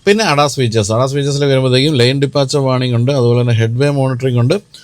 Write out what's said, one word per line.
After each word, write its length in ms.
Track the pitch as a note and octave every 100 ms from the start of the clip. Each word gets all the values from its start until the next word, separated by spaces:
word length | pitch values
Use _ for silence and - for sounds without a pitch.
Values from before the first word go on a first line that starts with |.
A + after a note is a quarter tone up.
| G3
പിന്നെ 200 | G#3 G3+
അഡാസ് 300 | C#3+ D3 C3+
ഫീച്ചേഴ്സ്. 360 | B2 A2 G2+
അഡാസ് 220 | A2+ C3
ഫീച്ചേഴ്സിൽ 320 | C#3+ C#3 C#3+ C#3+
വരുമ്പോഴത്തേക്കും 480 | C3 C3 B2+ C#3+
ലെയിൻ 280 | C#3+ A#2+ C#3
ഡിപ്പാച്ചർ 380 | C3+ C#3+ C3+ D3
വാർണിംഗ് 360 | C3+ B2+ B2+ A#2
ഉണ്ട്, 160 | B2
അതുപോലെ 300 | C#3+ A#2+ A#2+
തന്നെ 120 | B2
ഹെഡ്വേ 360 | A2+ A2+ A#2+ C#3+
മോണിറ്ററിംഗ് 500 | C#3+ C3 B2 C3 A#2+
ഉണ്ട്, 220 | A#2+ G3 - -